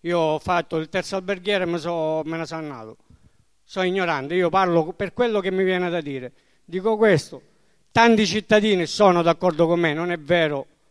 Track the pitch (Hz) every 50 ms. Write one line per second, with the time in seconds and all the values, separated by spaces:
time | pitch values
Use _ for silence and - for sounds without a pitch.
0 | - 170 175 175 160 156 156 156 - - 180 175 160 - - 160 160 156 - 190
1 | 180 - - 190 185 185 202 180 180 196 208 190 180 170 170 175 147 175 175 165
2 | 156 156 160 160 151 156 160 165 165 - 165 160 156 151 139 120 110 110 110 _
3 | _ _ - _ _ _ _ _ _ _ _ _ _ _ - 190 185 180 185 196
4 | 185 170 160 139 131 143 170 185 185 170 185 190 190 180 170 170 156 165 185 _
5 | 202 180 - - 247 233 220 208 180 196 190 185 190 185 185 180 180 175 165 175
6 | 156 147 139 131 123 120 _ _ _ _ _ _ _ - 165 185 185 220 220 214
7 | 226 214 190 147 - - - 131 _ _ _ _ _ _ _ _ _ _ _ 220
8 | 233 233 226 214 220 180 175 214 - - 214 214 202 220 202 180 170 147 - -
9 | 208 190 180 175 165 170 165 - - 185 165 147 170 160 175 170 170 160 147 156
10 | 170 175 175 165 147 139 175 175 165 151 147 139 135 _ _ _ _ _